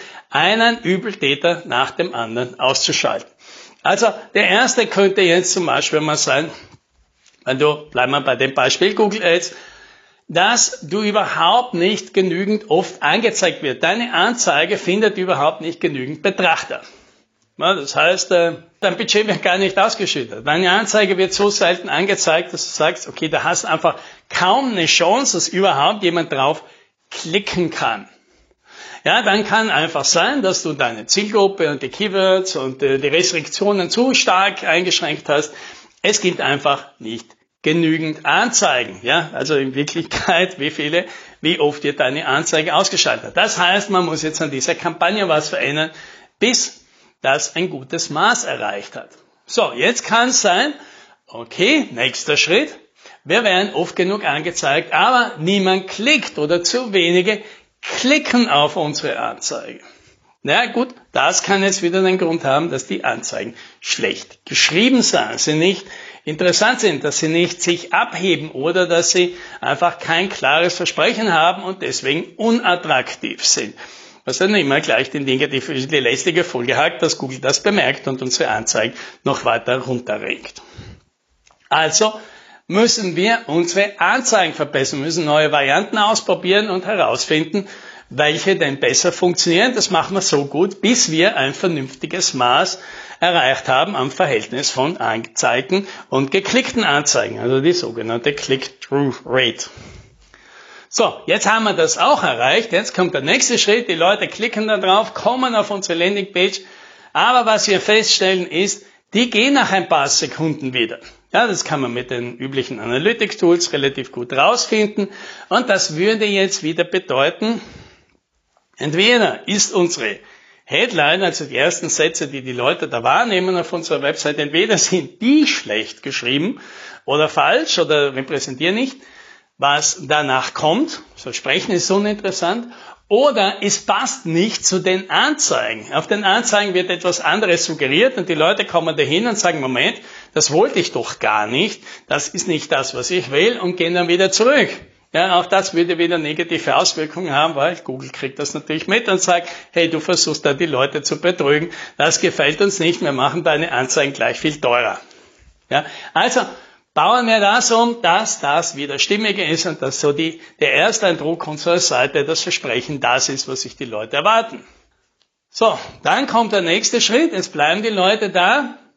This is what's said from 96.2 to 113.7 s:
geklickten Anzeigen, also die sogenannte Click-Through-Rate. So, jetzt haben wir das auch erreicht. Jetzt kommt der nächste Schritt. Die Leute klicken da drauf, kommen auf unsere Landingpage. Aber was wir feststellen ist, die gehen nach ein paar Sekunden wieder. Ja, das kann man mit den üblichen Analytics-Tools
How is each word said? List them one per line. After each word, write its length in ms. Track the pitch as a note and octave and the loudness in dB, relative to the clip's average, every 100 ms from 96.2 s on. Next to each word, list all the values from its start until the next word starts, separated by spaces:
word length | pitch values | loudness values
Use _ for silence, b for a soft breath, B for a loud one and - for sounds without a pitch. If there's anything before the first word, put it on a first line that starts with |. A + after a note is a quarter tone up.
| C#3 | 0
geklickten 540 | F#3+ G3 B3 B3+ A#3 | 0 0 0 0 0
Anzeigen, 560 | F3+ C#3+ D3 C3 G#2+ A2 | 2 2 2 0 -2 -4
also 200 | A#2 C3+ | 0 2
die 120 | D3+ | 2
sogenannte 600 | F3 A#2 A2+ A2 A#2+ D3 | 0 -2 -6 -4 -2 -2
Click-Through-Rate. 1300 | C#3+ - C3+ - - - C#3 C#3 - - C3 A#2+ A2+ - B B B B B B B B B B B B | -4 -2 -4 -4 -14 -4 -2 -2 -4 -2 0 0 -2 -10 B B B B B B B B B B B B
So, 200 | - G3 - | 0 0 -2
jetzt 260 | - F#3 G3 | -2 0 2
haben 140 | A3 | 2
wir 80 | A3 | 2
das 240 | E3 D#3 - | 2 0 2
auch 260 | B3 D4 | 2 2
erreicht. 480 | E3 A#2 B2+ F#3+ A3+ | 0 0 2 2 2
Jetzt 200 | E3+ G#3+ | -2 -2
kommt 220 | - F3+ | 0 0
der 80 | C#3+ | 0
nächste 340 | C3+ B3+ - A#3 | 0 2 2 2
Schritt. 320 | - A3+ A#3 | 2 2 0
Die 60 | |
Leute 340 | E3 F3 G3+ F3 | 2 2 2 -2
klicken 400 | - A3+ G#3+ G#3+ | -4 -4 -2 -2
da 80 | G#3 | 0
drauf, 380 | F#3 G3 A3 | 2 2 2
kommen 400 | - G3+ B3+ B3+ | -2 -2 0 0
auf 160 | A3+ G3+ | 0 0
unsere 280 | G3+ F#3+ E3 | -4 -4 0
Landingpage. 640 | F3+ G3+ G3 F3 G3 - B B B B B | 0 0 -2 0 0 -2 B B B B B
Aber 320 | D3 G#3+ B3+ A3 | 0 2 4 4
was 200 | G#3+ G#3 | 2 2
wir 140 | F#3+ | 0
feststellen 680 | - A3 G#3+ - F#3+ F#3+ F3 | 4 2 2 2 2 0 0
ist, 380 | D#3 G3 - B B _ | -2 -2 -4 B B _
die 160 | G#3 B3 | -2 0
gehen 240 | G#3 C4 | 2 4
nach 180 | C#4 - | 4 2
ein 160 | F#3+ F3 | 0 2
paar 180 | D#3 C#3 | 2 2
Sekunden 680 | - C#3+ - D#3+ D3 C3+ | 0 -2 -2 -2 -2 -4
wieder. 240 | B2+ A2+ - B B _ | -2 -2 -4 B B _
Ja, 140 | F#3+ A#3 | 0 2
das 180 | E3 | 0
kann 160 | - D3 | -2 -2
man 140 | B2 | -2
mit 160 | A#2+ B2 | -4 -6
den 260 | B2 A#2+ A#2+ | -6 -6 -8
üblichen 420 | C3+ C3+ B2 A#2 | -6 -4 -4 -6
Analytics-Tools 920 | A2+ C3 F3+ A#3 G#3+ - F3 E3+ - | -2 0 0 0 -2 2 4 4 2